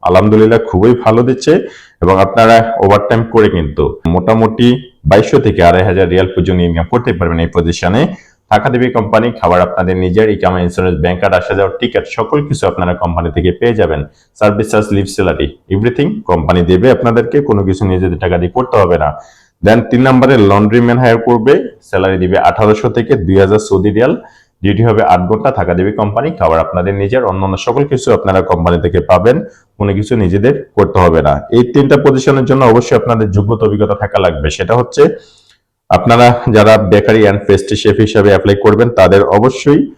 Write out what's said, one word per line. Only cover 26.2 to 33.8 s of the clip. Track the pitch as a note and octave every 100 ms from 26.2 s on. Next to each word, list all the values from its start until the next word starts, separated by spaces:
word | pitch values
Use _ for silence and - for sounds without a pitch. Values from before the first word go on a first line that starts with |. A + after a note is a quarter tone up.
| C#3+ D#3+
খাবার | E2+ D#2+
আপনাদের | D#2+ F2+ F#2
নিজের, | G2 G2+ B2+
অন্যান্য | A#2 F#2 F#2+ F#2+ -
সকল | A#2+
কিছু | C#3+ C3 - G#2
আপনারা | G2 F#2+
কোম্পানি | F2+ F2+ E2 F2
থেকে | F2 F2+
পাবেন, | E2+ F2+ G2+ C#3 - _ _ _
কোনো | G2+ G2+
কিছু | G#2 A#2+
নিজেদের | F#2+ G2 A2 C#3+ - -
করতে | G2+ G2
হবে | F2 D#2+
না। | C#2+ C#2+ - A#2
এই | B2
তিনটা | D3 C#3+ C#3+
পজিশনের | C#3 C3 C3 C#3
জন্য | B2+ B2+
অবশ্যই | B2+ A2+ A#2+ A#2+
আপনাদের | B2 A2+ G#2+
যোগ্যতা | F#2+ G2+ A2+ A2
অভিজ্ঞতা | G#2